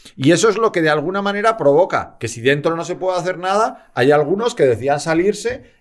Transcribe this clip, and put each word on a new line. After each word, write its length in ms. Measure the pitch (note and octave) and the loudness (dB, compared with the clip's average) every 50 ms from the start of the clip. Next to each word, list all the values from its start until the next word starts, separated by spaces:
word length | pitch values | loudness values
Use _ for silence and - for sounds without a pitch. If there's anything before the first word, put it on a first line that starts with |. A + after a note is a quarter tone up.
| - - - | -20 -20 -10
Y 160 | - C3 C#3 F3 | -2 2 2 4
eso 160 | F3+ G3+ A3+ | 4 4 2
es 100 | G3 G#3+ | 2 2
lo 140 | A3+ A3 - | 0 0 0
que 100 | F3+ D#3+ | 0 0
de 80 | D#3 | 2
alguna 320 | D3+ D3+ C#3+ E3+ F#3+ G3+ G3 | 0 0 -2 -4 -4 -4 -4
manera 340 | G3+ G3 G3+ G#3 A3+ A3 | -2 -2 0 0 0 0
provoca 600 | A3+ D3+ C#3+ C#3+ D3+ F#3 F#3 - A#2+ - - - _ | 2 2 4 4 4 4 2 0 -4 -4 -6 -10 _
que 100 | - A2+ | -10 -10
si 120 | - A#2 | -10 -2
dentro 340 | A2+ C3 C#3+ D3 C#3+ E3+ E3 | 0 0 0 2 0 -2 -2
no 80 | E3 E3+ | -2 -6
se 120 | D#3 F3+ | -8 -8
puede 220 | - F3 F#3 F3+ F3+ | -4 -4 -2 -2 -2
hacer 200 | D#3 F#3 F3+ E3+ | -2 -4 -6 -4
nada, 520 | F3+ F#3 F#3+ G#3 A3+ F4+ B3+ - _ _ _ | -4 -2 0 0 0 0 -4 -8 _ _ _
hay 160 | - B2 C#3 | 0 2 4
algunos 440 | D3 D3 D3+ C#3+ F#3 G3+ A#3 A#3+ A#3+ | 4 4 2 0 -2 -2 -2 -4 0
que 100 | - D#3 | 2 2
decían 340 | C3 A#2 G2 B2 C3+ D3 D3 | 2 2 0 0 -2 -2 -2
salirse 800 | - E3 D#3+ E3 F3+ G3+ G3+ G3 - A3+ B3 - - - _ _ | -2 -2 0 0 2 0 -2 -2 -6 -8 -8 -8 -12 -20 _ _